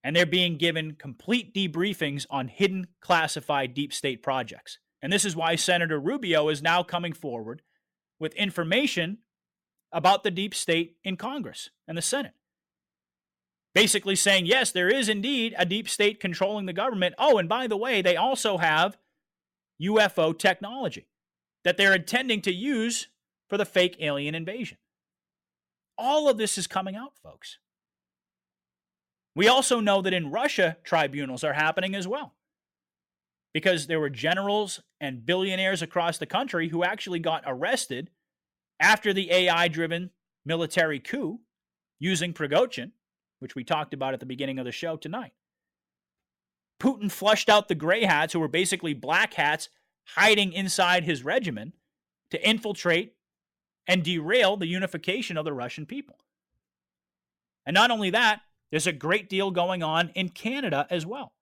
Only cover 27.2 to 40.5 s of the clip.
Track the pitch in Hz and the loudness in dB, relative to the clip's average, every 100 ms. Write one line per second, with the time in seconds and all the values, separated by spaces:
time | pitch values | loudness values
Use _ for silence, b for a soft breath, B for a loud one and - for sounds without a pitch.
27.2 | - - - - _ _ _ _ _ _ | -20 -20 -20 -20 _ _ _ _ _ _
28.2 | _ _ _ _ _ _ _ _ _ _ | _ _ _ _ _ _ _ _ _ _
29.2 | _ - 208 254 262 240 208 196 190 185 | _ 2 4 6 4 2 4 2 2 -2
30.2 | 151 180 285 - 175 160 - 165 147 139 | -2 -2 -2 2 0 0 0 0 2 -2
31.2 | 139 127 156 143 156 175 190 196 180 262 | -6 -4 -4 0 0 0 -4 -6 -6 -8
32.2 | 285 _ _ _ _ _ _ _ _ _ | -10 _ _ _ _ _ _ _ _ _
33.2 | _ _ _ 156 185 175 143 160 147 127 | _ _ _ -2 0 0 0 -2 -2 -2
34.2 | 151 185 202 208 202 - _ _ 143 127 | -2 0 0 -2 -2 -8 _ _ -10 -8
35.2 | 113 180 190 185 190 185 165 185 170 165 | -2 -2 0 0 0 -2 -2 -2 -2 -2
36.2 | 151 202 254 175 165 165 175 208 - 175 | -4 -4 -2 -2 -2 0 -2 -2 -6 -4
37.2 | 165 160 - 127 170 254 - 127 160 _ | -2 -2 -4 -4 -2 -2 -4 -8 -10 _
38.2 | _ _ _ _ _ _ 175 214 214 190 | _ _ _ _ _ _ 4 4 2 0
39.2 | 180 180 180 170 175 156 165 170 180 _ | 2 4 4 4 2 0 -2 -4 -8 _
40.2 | _ _ 139 | _ _ -4